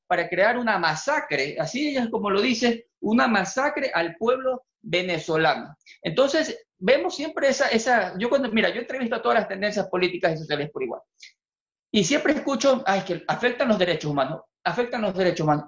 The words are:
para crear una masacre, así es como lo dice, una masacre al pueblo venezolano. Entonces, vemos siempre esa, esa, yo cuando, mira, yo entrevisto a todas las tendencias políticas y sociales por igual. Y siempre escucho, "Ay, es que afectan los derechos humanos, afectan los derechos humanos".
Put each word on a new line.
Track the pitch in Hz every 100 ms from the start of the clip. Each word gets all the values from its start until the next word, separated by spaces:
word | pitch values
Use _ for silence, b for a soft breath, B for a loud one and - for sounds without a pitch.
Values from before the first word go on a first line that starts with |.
| -
para | 170 170
crear | 175 208 247
una | 233 196
masacre, | 165 156 - 302 - 139 143 -
así | 156 254 302 269
es | 226
como | 226 202
lo | 196
dice, | 247 233 240 233 - -
una | 202 226 254
masacre | 208 180 - 294 294 269
al | 170 170 165
pueblo | 233 262 262 247 _ _
venezolano. | - 175 185 170 - 160 160 123 - - B B
Entonces, | - 160 277 311 - - _ -
vemos | 185 285 359 -
siempre | 311 - 277
esa, | 240 262
esa, | 233 254 233 185 180
yo | 233
cuando, | 277 254
mira, | 220 185
yo | 220
entrevisto | - 262 233 233
a |
todas | 240 233
las | 196
tendencias | 190 208 214 185
políticas | 180 180 175 175
y | 156
sociales | 151 147 147
por | 147
igual. | 123 - _ _ B _ _ _ _ _ _
Y | 214
siempre | 165 285 -
escucho, | 294 - 269 277 254 -
"Ay, | 196
es | 190
que | 170 -
afectan | 151 247 240 247
los | 202
derechos | 175 156 151
humanos, | 143 135 156 - _
afectan | 175 170 240 247
los | 208
derechos | 185 185 170
humanos". | 156 147